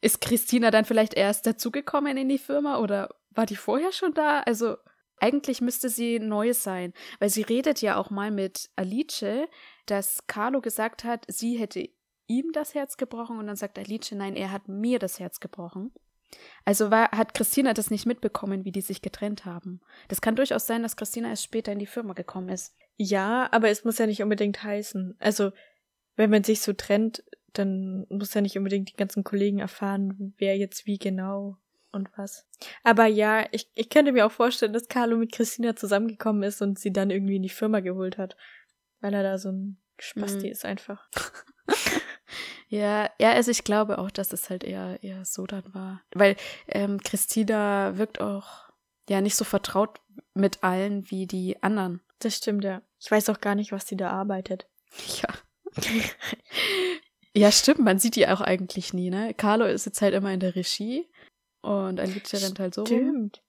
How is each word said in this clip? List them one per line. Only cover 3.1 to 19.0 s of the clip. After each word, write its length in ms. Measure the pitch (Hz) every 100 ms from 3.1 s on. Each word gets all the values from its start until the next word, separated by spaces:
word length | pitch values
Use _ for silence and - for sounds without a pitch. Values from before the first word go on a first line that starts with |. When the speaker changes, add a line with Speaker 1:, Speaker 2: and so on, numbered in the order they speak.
| - _
Speaker 1:
war 160 | - 226
die 100 | 202
vorher 360 | - 226 339
schon 220 | 381 370
da? 260 | 311 302 294
Also 360 | 262 226 226 - _ _ _ _
eigentlich 400 | - 285 285 254
müsste 280 | 240 247 254
sie 320 | 226 233 233
neu 320 | 220 208 220
sein, 380 | 240 - 185 180 - - -
weil 120 | 202
sie 120 | 208
redet 380 | 214 233 269 277
ja 140 | 214 196
auch 140 | 190
mal 200 | 202 208
mit 400 | 202 190 - - -
Alice, 720 | 185 220 320 - 202 220 320 - - - -
dass 400 | 202 196 - -
Carlo 320 | - 220 269
gesagt 420 | 233 - 220 -
hat, 200 | 233 233 -
sie 280 | - 226 240
hätte 300 | 208 - - _ _ _ _
ihm 240 | 233 320
das 220 | 320 302
Herz 220 | 294 277 -
gebrochen 420 | 247 233 233 233
und 80 | 208
dann 80 | 202
sagt 220 | 202 190
Alice, 340 | 196 214 -
„Nein, 240 | 208 196 196
er 160 | 190
hat 160 | 196 202
mir 300 | 196 226 247
das 180 | 190 -
Herz 220 | 180 -
gebrochen.“ 500 | 180 - 170 185 214 - _ _ _ - - -
Also 260 | - 196 208
war, 200 | 220 226
hat 200 | 208 220
Christina 380 | - 226 - 262
das 180 | 220 214
nicht 140 | 208 -
mitbekommen, 580 | 240 214 - 196 196 190
wie 40 |
die 120 | 185
sich 180 | 190 196